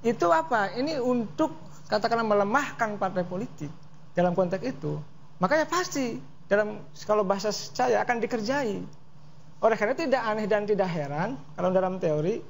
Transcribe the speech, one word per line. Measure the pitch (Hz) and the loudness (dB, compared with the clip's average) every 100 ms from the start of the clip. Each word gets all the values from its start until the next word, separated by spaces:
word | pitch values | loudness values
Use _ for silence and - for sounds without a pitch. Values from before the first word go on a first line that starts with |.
Itu | 226 233 339 | 0 2 4
apa? | 330 320 233 196 | 4 4 0 0
Ini | 185 285 302 | -2 -2 0
untuk | 247 247 214 - 311 - - - - | 0 0 -2 0 -2 -2 -12 -14 -2
katakanlah | 214 226 233 220 | 0 2 2 4
melemahkan | 208 202 254 262 - 226 202 | 4 4 2 0 -2 -2 0
partai | 196 185 180 | -2 -2 -2
politik | 180 240 - 147 - - - - | -4 -6 -8 -10 -10 -14 -14 -6
dalam | - 175 175 | 2 2 4
konteks | 180 185 | 2 0
itu. | 233 - 151 151 147 - - - | -4 -4 -6 -6 -8 -14 -14 -2
Makanya | 185 311 311 | 2 4 2
pasti | 349 359 285 254 247 - - - | 0 0 -2 -2 -4 -10 -14 2
dalam, | 202 214 208 - - - | 2 2 -4 -12 -12 2
kalau | 214 | 2
bahasa | 190 196 214 | 4 2 0
saya, | 202 - - 247 214 | -2 -6 0 2 4
akan | 214 240 | 2 0
dikerjai. | 226 240 208 277 247 185 180 - - - - - - - | 0 0 0 0 0 -4 -6 -12 -14 -14 -14 -14 -14 2
Oleh | 226 220 | 2 4
karena | 214 269 | 2 0
itu | |
tidak | 320 254 226 | 2 2 2
aneh | 214 214 | 0 2
dan | 208 208 | 2 2
tidak | 202 185 | 2 2
heran | 165 139 147 190 269 - - | 0 -2 -2 -2 -4 -10 -2
kalau | 180 | 2
dalam | 185 185 185 | 4 2 0
teori | 175 151 160 233 | 0 2 2 -2